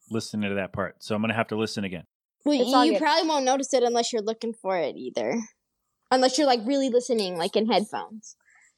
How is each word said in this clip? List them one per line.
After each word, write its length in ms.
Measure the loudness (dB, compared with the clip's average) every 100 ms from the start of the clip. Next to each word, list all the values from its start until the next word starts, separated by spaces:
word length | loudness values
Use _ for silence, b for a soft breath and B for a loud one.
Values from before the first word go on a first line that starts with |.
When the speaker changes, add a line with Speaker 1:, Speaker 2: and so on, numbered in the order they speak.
| -8
Speaker 1:
listening 380 | -6 -4 -4 -2
to 60 | -2
that 160 | -4
part, 300 | -4 -6 -6
so 120 | -6
I'm 80 | -2
gonna 120 | -2
have 140 | -2 -2
to 80 | -2
listen 280 | -4 -4
again. 200 | -6 -8 -14 _ _ _
Speaker 2:
Well, 160 | -2 0
Speaker 3:
It's 120 | 4
all 100 | 4
Speaker 2:
you 80 | 4
Speaker 3:
good. 80 | 2
Speaker 2:
probably 280 | 2 2 2
won't 160 | 0
notice 280 | 2 0 2
it 80 | 2
unless 300 | 2 0 0
you're 100 | -2
looking 300 | -4 -6 -8
for 220 | -6 -2 0
it 200 | -2 -4
either. 440 | -8 -4 -2 -2 -6 _ _ _ _ _ 0
Unless 280 | 2 4 4
you're, 80 | 2
like, 140 | 2
really 240 | 2 0 2
listening, 480 | 2 2 -2 -2 -2
like, 200 | 0 0
in 100 | 2
headphones. 680 | 2 0 -8 -10 -14 -20 -20 b b b